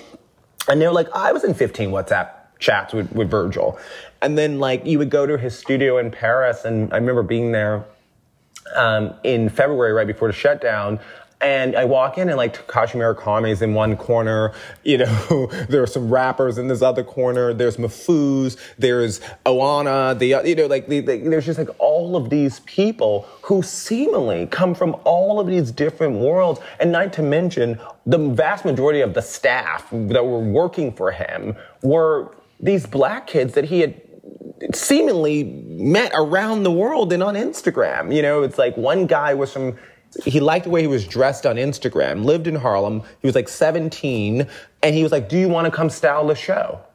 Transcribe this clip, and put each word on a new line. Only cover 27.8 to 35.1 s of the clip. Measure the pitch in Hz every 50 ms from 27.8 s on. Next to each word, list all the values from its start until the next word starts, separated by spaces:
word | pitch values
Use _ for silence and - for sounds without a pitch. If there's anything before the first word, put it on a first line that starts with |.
| - - - _ _
the | 120 123
vast | 165 151 139 120 113 - 165 202 196 -
majority | 175 135 127 135 151 151 143
of | 131 101 85
the | 117
staff | 113 - - - - 127 123 127 110 82 80 - - -
that | 117 117 107 98 120 123 120
were | 127 123 117
working | 113 107 101 143 175 180 - 180 151 123 107
for | - 92 92
him | - - - - - 90 101 104 107 - - - - _
were | - 131 156 165 160 160 156 139 - - - - _ _ _ -
these | - 190 202 180 117
black | - - 135 139 - 214 254 -
kids | - - 151 - - -
that | 147 135
he | 143 180 175
had | 160 143 - - - - - - - - - - - - - - - - -
seemingly | - - - 277 320 320 285